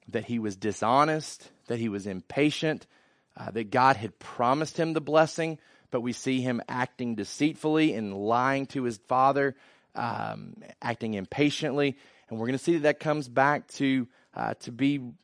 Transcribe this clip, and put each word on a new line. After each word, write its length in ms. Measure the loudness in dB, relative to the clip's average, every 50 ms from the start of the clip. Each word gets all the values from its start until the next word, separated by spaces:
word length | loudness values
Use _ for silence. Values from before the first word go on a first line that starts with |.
| _
that 180 | -6 -6 -4 -4
he 140 | -2 -2 -2
was 160 | -2 -4 -4
dishonest, 920 | -2 -4 -4 -2 0 2 4 6 6 6 4 2 0 -4 -8 -12 -16 -18 -20 _ _ _
that 100 | -6 -4
he 100 | -2 -2
was 200 | -2 -4 -4 -6
impatient, 800 | -6 -8 -8 -10 -4 0 2 2 2 2 0 -2 -2 -2 -2 -8 _ _ _ _ _ _ _ _ _ _
uh, 140 | -14 -12 -8
that 180 | -6 -6 -4 0
God 260 | 2 4 6 6 6
had 220 | 4 0 -6 -10
promised 600 | _ -16 -12 -2 0 2 2 4 2 0 -4 -2
him 160 | -2 -2 0 0
the 60 | -2
blessing, 600 | -2 4 4 4 4 4 2 -4 -4 -4 -6 -8 _ _ _ _ _ _
but 100 | -4 -2
we 120 | -2 -2 -4
see 280 | -2 -2 0 0 0
him 220 | 0 0 -2 -2 -4
acting 460 | -6 -4 -2 -4 -4 _ -6 -6 -4 -4
deceitfully 800 | -4 -6 -6 -2 0 0 0 0 -2 -2 0 2 4 2 2 0
and 220 | -2 -4 -6 -6
lying 500 | -4 0 0 2 2 2 2 2 0 -2
to 160 | -4 -4 -4 -4
his 140 | -4 -4 -6 _
father, 480 | 0 2 4 4 4 4 4 2 0 -2 -6 -14 -20 _ _ _ _ -8
um, 640 | -6 -4 -4 -4 -4 -6 -6 -8 -10 -12 -16 -18 -18 -20 -20 -18 -8
acting 320 | -6 -6 -6 -4 -4 -4 -4
impatiently. 840 | -4 -6 -6 0 2 2 2 2 0 -4 -2 0 0 0 0 0 -4 -12 -20 _ _ _
And 120 | _ -8 -6
we're 80 | -4
gonna 100 | -4 -4
see 160 | -2 0 0 2
that 100 | 4 4
that 160 | 2 2 2
comes 300 | 0 -2 -2 -2 -4 -2
back 380 | 2 4 4 4 4 0 -4 -10 -6
to, 340 | -2 0 2 2 2 0 -4 _ _ _ _ -8
uh, 220 | -4 -4 -4 -4 -6
to 100 | -10 -14
be 280 | -4 0 0 0 0 0 -4 -10 -14 -18